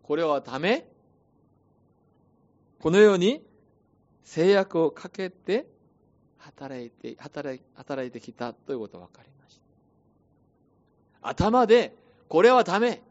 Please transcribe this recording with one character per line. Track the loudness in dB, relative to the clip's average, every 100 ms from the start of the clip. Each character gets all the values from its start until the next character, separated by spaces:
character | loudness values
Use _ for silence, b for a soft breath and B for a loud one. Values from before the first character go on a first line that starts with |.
こ | -4 -2
れ |
は | 0 -2
ダ | -4 -6
メ？ | -2 -4 -6 _ _ _ _ _ _ _ _ _ _ _ _ _ _ _ _ _ _ _
こ | 0
の | 6
よ | 6
う | 6
に | 0 -2 _ _ _ _ _ _ _ _
制 | _ 0 2
約 | 2 0 -2
を | -2
か | -2 -18
け | -12 -12
て | _ -6 -6 -6 _ _ _ _ _ _ _
働 | -20 _ -16 -14
い | -16
て、 | _ -18 -16
働 | -16 -12 -12 -12
い、 | _
働 | -20 -12 -10 -10
い |
て | -12
き | -20
た | -12 -12
と | -12 -12
い |
う | -10
こ | -10
と | -16
が | -20
分 |
か | _
り | _ _
ま | _
し | _ _ _ _ _ _ _ _ _ _ _ _ _ _ _ _ _
た。 | -12
頭 | -2 0 2
で、 | 4 4 2 -10 b b _
こ | 4
れ | 6
は | 4
ダ | 2 -2
メ | -2 -4 _